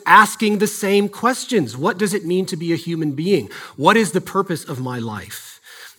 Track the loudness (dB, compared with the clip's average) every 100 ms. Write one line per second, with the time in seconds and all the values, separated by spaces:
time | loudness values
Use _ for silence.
0 | 6 8 8 2 0 2 0 -2 0 2
1 | 2 0 -2 -2 -2 0 0 -2 -2 0
2 | -2 -2 -2 -2 -2 -4 -2 -4 -4 -4
3 | -2 -2 0 0 0 -12 -16 0 4 4
4 | 4 -2 -2 -4 -2 -4 -8 -8 -8 -6
5 | -8 -10 -12 -16 -18 -20 -20 -20 -20